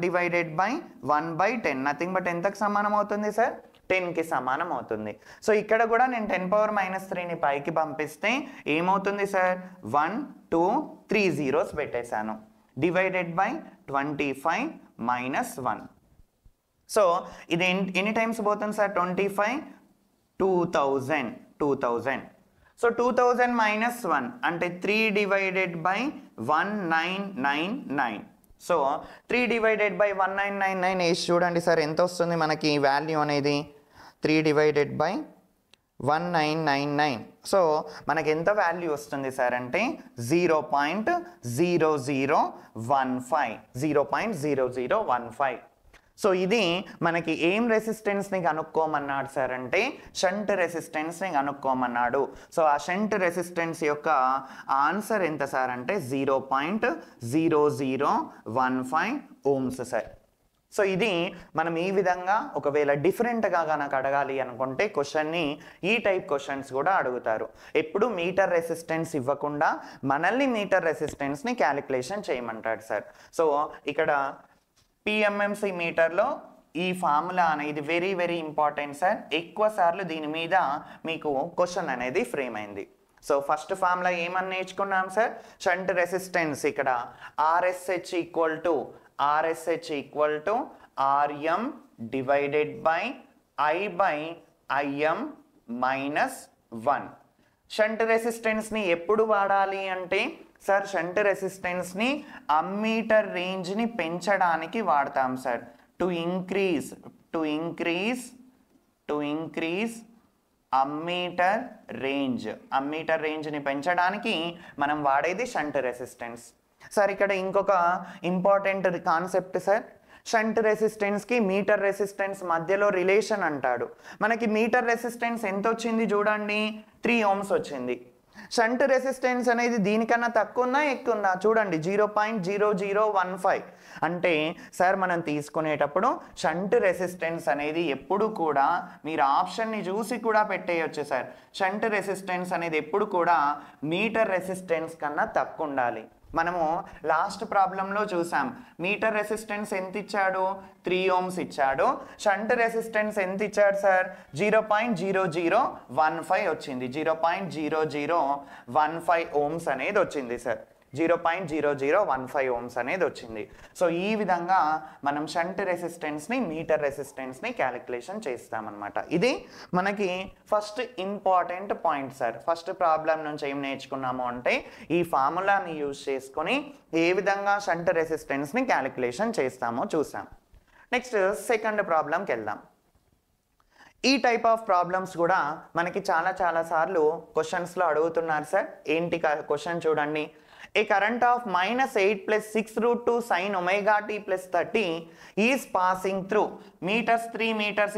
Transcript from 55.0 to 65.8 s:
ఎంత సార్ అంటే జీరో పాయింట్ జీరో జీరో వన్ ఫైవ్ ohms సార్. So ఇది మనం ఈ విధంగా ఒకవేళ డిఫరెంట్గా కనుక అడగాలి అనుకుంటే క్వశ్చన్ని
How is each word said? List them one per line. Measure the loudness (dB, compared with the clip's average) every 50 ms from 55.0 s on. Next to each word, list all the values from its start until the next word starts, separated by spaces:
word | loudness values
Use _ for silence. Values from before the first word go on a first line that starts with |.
| -2 -2 0 0 0 0
ఎంత | 0 -2 -4 -2 0
సార్ | 0 0 0 -2
అంటే | -4 -4 -2 -4 -4 -2 -2
జీరో | -2 0 2 2 2 0 0 0
పాయింట్ | -2 0 0 0 -2 0 0 0 -2 -4 -8 -18 -16 -12 -8 -2 0
జీరో | 2 2 4 4 6 4 4 2 2
జీరో | -2 -2 0 0 2 2 2 0 -2 -4 -12 -16 -12 -4 -2 0
వన్ | 0 0 0 -2 -2 0
ఫైవ్ | 0 0 0 0 -2 -6 -8 -12 -20 _ 0 0
ohms | 0 2 0 -4 -4 -6 -6 -4
సార్. | -2 -4 -4 -4 -14 -20 _ _ _ _ _ _ _ _ _ _ 0
So | 0 2 2 2
ఇది | 2 2 2 2 0 -2 -2 -4 -12 -18 -6 -4 -2
మనం | -2 0 0 0 0
ఈ | 0 2
విధంగా | 2 2 2 0 0 0 0 0 0 0 -2 -6 -2
ఒకవేళ | -2 2 2 2 4 4 2 4 2
డిఫరెంట్గా | 2 2 2 0 0 0 0 0 2 2 2 2 0
కనుక | 0 -2 -2 -2 -2 0
అడగాలి | 0 2 2 0 0 0 -2 -4 -4
అనుకుంటే | -4 -4 -4 -4 -4 0 0 0 0 2
క్వశ్చన్ని | -2 -2 0 0 -2 -2 0 -2 -2 -2 -2 -4 -6 -12 -20 -14 -4